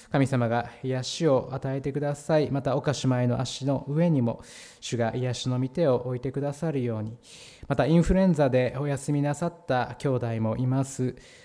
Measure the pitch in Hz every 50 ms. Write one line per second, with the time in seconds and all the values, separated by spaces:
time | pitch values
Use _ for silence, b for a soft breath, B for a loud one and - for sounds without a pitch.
0 | B B B 143 135 123 135 123 120 113 117 120 - - - - - 131 131 127
1 | 123 - - - 165 156 135 127 - - 131 131 - 135 131 139 135 147 131 143
2 | 147 143 143 - - - 160 156 143 117 135 139 131 139 131 123 - 151 131 -
3 | - 131 127 123 123 120 120 123 123 - - - 131 139 139 - - - 143 156
4 | 170 175 160 135 120 117 - - B B B B B B B B B - 131 117
5 | 117 113 - 131 127 127 120 - - 127 127 127 131 131 - 180 170 143 127 117
6 | - 127 127 123 - 139 131 139 139 143 139 - 170 160 143 135 120 120 110 110
7 | 107 110 117 - B B B B B B B B B B 139 - 131 135 165 170
8 | 165 - 185 190 190 185 165 143 147 131 120 127 127 117 - 135 147 147 139 131
9 | - - 147 143 143 147 143 - 170 170 - - - - 131 127 120 - 123 -
10 | - 147 131 120 117 117 113 113 110 110 110 - 127 127 131 135 131 135 - -
11 | 127 127 - B B B B B